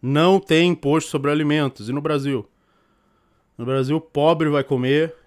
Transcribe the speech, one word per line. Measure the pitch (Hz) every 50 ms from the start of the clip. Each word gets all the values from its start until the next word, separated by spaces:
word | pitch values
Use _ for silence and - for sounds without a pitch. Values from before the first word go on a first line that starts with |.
Não | - 127 139 147 160 180 190 196
tem | 196 - 165 160 170 180
imposto | 175 170 - 139 147 160 156 -
sobre | - 151 139 143
alimentos. | 147 151 156 147 147 151 147 135 - - 101 110
E | 131
no | 143
Brasil? | 147 156 151 143 135 143 139 120 104 _ _ _ _ _ _ _ _ _ _ _ _ _ _ _ _ _ _ _ _ _ _ -
No | 120
Brasil, | 120 131 135 131 127 147
o | 160
pobre | 160 - _ 143 143 160 170 156 160 151
vai | 147 143 135
comer, | - 143 127 123 131 139 147 160 160 160 - _